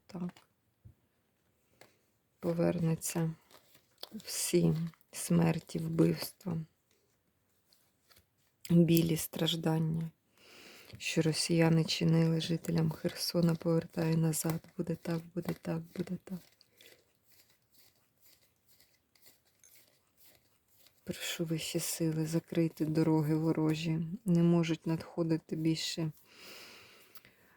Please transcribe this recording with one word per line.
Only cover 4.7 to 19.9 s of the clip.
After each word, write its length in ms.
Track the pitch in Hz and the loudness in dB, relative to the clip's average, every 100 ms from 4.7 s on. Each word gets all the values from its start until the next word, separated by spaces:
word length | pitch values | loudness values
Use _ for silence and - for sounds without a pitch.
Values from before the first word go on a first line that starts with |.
| 160 165 - _ | 2 -4 -8 _
смерті, 640 | - - 170 165 165 - 165 | -12 0 2 4 0 -4 -8
вбивства, 800 | 165 165 165 160 - - 185 165 160 _ _ _ _ _ _ _ _ _ _ _ _ _ _ - _ _ _ _ - | -6 2 2 2 -6 -10 -6 -6 -8 _ _ _ _ _ _ _ _ _ _ _ _ _ _ -20 _ _ _ _ 2
білі, 460 | 170 165 165 165 156 | 4 6 6 4 0
страждання, 920 | - - 160 165 160 160 160 165 165 - _ _ - - - - - - | -4 -2 -2 0 -2 0 -2 -4 -6 -12 _ _ -20 -20 -20 -20 -20 -12
що 240 | - - | -4 0
росіяни 640 | 160 151 - 170 165 165 | 0 0 0 4 6 4
чинили 560 | 160 - 165 165 165 165 | 2 0 2 4 2 0
жителям 500 | 160 165 - 165 160 | -2 -4 -2 0 0
Херсона, 640 | 156 170 - - 175 170 | -2 -6 -6 -4 0 0
повертає 640 | 165 170 165 165 - 165 165 | 0 0 0 -2 -4 0 2
назад. 440 | 165 156 165 165 - - | 0 0 -4 -6 -10 -8
Буде 180 | 170 | -6
так, 260 | 165 - 165 170 | -4 -4 -6 -6
буде 200 | - 170 170 | -8 -6 -8
так, 200 | - 165 165 - | -6 -6 -8 -10
буде 220 | 175 180 | -8 -8
так. 140 | - 185 - _ _ _ - - _ _ _ _ _ _ _ _ _ _ _ _ _ _ _ _ _ _ _ _ _ _ - _ _ _ _ - _ | -10 -14 -14 _ _ _ -20 -20 _ _ _ _ _ _ _ _ _ _ _ _ _ _ _ _ _ _ _ _ _ _ -20 _ _ _ _ -20 _